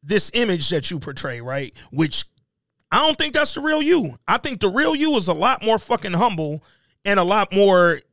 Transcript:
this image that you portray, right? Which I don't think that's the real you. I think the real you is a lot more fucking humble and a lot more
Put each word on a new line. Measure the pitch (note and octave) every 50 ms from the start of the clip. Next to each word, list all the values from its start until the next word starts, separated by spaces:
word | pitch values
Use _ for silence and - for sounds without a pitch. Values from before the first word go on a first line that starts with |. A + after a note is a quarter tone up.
| _
this | C#3+ G3+ G#3 - - -
image | A#3 A#3+ A3 F#3 E3+ C#3+ -
that | F3+ D#3 C3+ -
you | F3 D3+
portray, | C#3 - C3+ - - C#3+ B2 A#2
right? | A#2 B2 C3 C#3 C3+ - _ - - _
Which | - C3+ D#3+ D3+ D#3 - - _ _ _ _ _ _ _ _ _ _ _ _ _ -
I | A3
don't | D4 D#4+ D4+ -
think | D#4 D4+ B3
that's | D4+ D4 C#4+ -
the | - C#4
real | D#4 D#4 D#4 D4+
you. | D4 F4+ E4+ A3 D3 A#2+ - _ -
I | G3 A#3+
think | - D4 C4 F#3
the | - G3
real | F#3 B3 D4+ D#4+ D#4+
you | C#4+ D4+ D#4 D4
is | A#3+ F3+ E3+
a | E3+
lot | D3+ F3 A#3+ C4+ - G#3
more | A3 A3 G#3
fucking | - - C#4 - - G3+ F3
humble | E3+ A3 A#3+ G3 D#3+ D#3+ D3 D3+ D3+ _ _ _ _ _ _ _ _ _
and | G3 G3+ G3
a | F3
lot | F3 G3+ G#3+ G3+ - F#3+
more | G3 G3+ G3 F#3+ F3+ F3 F3 E3 C3+ _ _